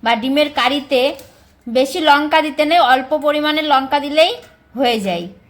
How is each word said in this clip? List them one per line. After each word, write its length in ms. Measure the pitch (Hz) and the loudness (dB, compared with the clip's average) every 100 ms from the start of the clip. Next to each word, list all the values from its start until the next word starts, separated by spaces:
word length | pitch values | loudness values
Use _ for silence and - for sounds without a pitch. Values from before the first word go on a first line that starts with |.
বা 100 | 226 233 | -2 -2
ডিমের 280 | 254 277 294 294 | 0 0 0 0
কারিতে 420 | 247 285 277 262 262 - - _ _ _ - | 0 -2 -2 0 0 -4 -16 _ _ _ -6
বেশি 320 | 233 269 359 311 | -2 0 0 2
লঙ্কা 300 | 285 302 320 311 | 2 4 0 0
দিতে 180 | 285 302 | -2 0
নেই, 120 | 339 277 | 2 4
অল্প 200 | 262 262 302 302 | 2 0 -2 0
পরিমাণে 360 | 302 302 302 302 | -2 -2 -2 0
লঙ্কা 260 | 269 269 294 285 | 0 2 -2 -2
দিলেই 260 | 294 339 480 - _ _ 233 | 2 2 0 -14 _ _ -2
হয়ে 200 | 254 226 196 | -2 0 -4
যায়। 200 | 170 175 - _ | -6 -8 -16 _